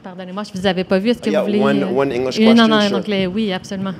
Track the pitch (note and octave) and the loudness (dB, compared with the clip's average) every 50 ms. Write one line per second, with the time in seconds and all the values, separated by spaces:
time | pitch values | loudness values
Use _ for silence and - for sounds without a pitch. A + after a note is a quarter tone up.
0 | _ G3 F3+ F#3 F#3 F3+ F3+ G3+ G#3 G#3 - F#3 F3+ G3 F3+ F#3 F3+ - G3+ F#3+ | _ -16 -16 -14 -14 -10 -10 -10 -10 -8 -10 -2 0 0 0 0 0 0 0 0
1 | G3 A#3 A#3+ A#3+ - A3+ - D3 - G3+ G3+ - - C#3 C#3 C#3 C#3 - B2 C3+ | 2 0 -2 0 -2 0 0 0 0 0 0 2 2 2 2 0 0 0 0 0
2 | C#3 C#3 A#2+ A#2+ C3 B2+ - G#3+ A3 A3+ A3+ A#3 A3+ A3 A3 G#3+ G#3 G3+ G3 F#3+ | 0 0 0 -2 -2 -2 0 4 4 6 6 6 6 4 4 2 2 0 -2 -4
3 | F3+ G#3 G3+ F#3+ F#3+ F3+ F3+ A3 A3+ G3+ F#3 F#3 - - G3+ F#3+ F#3+ F#3+ F3+ | -4 -2 -2 -2 -2 -2 -2 -4 -4 -2 -4 -6 -8 -10 -10 -8 -8 -8 -8